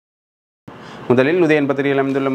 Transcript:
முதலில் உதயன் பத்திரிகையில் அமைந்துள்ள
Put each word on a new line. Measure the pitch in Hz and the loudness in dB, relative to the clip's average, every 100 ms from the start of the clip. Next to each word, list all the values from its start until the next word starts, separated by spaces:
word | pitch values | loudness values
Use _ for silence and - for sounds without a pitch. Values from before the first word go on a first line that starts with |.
| _ _ _ _ _ _ - - - - - | _ _ _ _ _ _ -20 -20 -20 -16 0
முதலில் | 123 131 180 | 2 2 2
உதயன் | 160 151 143 | 2 2 2
பத்திரிகையில் | 139 139 139 | -2 0 0
அமைந்துள்ள | 135 135 135 | 0 -2 -2